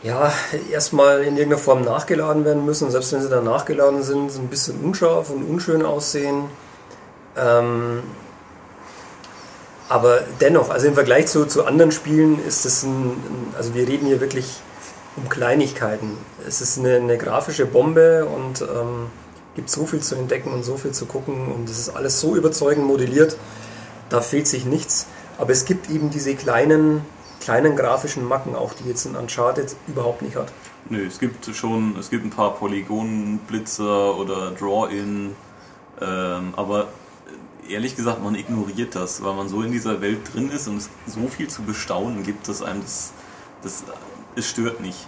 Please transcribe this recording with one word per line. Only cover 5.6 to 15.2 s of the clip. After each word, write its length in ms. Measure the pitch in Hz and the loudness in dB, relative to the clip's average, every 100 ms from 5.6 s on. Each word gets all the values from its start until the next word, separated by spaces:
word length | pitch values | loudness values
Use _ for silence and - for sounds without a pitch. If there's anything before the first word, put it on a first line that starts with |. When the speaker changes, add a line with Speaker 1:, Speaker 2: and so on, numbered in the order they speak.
| 180 160 156 | 0 2 2
Speaker 1:
aussehen. 600 | 147 147 147 143 143 143 139 - - - - - - - - | 0 -2 -2 -2 -2 -4 -12 -20 -20 -20 -20 -20 -20 -14 -2
Ähm, 640 | 127 120 120 117 120 120 123 - - - - - - - - - - - - - - - - - - | 4 4 4 0 -2 -4 -8 -14 -18 -20 -20 -20 -20 -20 -20 -20 -20 -20 -20 -20 -20 -20 -20 -20 0
aber 320 | 127 120 123 - - | 4 6 6 4 4
dennoch, 280 | 143 165 123 | 6 6 6
also 180 | 139 143 | 4 4
im 80 | 143 | 4
Vergleich 320 | 127 131 160 | 6 6 6
zu, 180 | 156 147 | 4 4
zu 200 | 143 - | 2 4
anderen 260 | 143 165 | 6 6
Spielen 520 | 151 147 156 156 151 - | 6 2 4 6 4 0
ist 200 | - 131 | -2 0
es 180 | 127 | 0
ein, 260 | 135 131 127 | 0 -2 -2
ein, 420 | 123 - 127 113 - | -4 -8 -8 -8 -6
also 160 | 117 | -4
wir 140 | 120 123 | 0 0
reden 200 | 139 143 | 2 2
hier 120 | 131 | 2
wirklich 400 | 135 135 127 - - - - - - | 2 -2 -6 -10 -16 -18 -18 -18 -16
um 140 | - | -12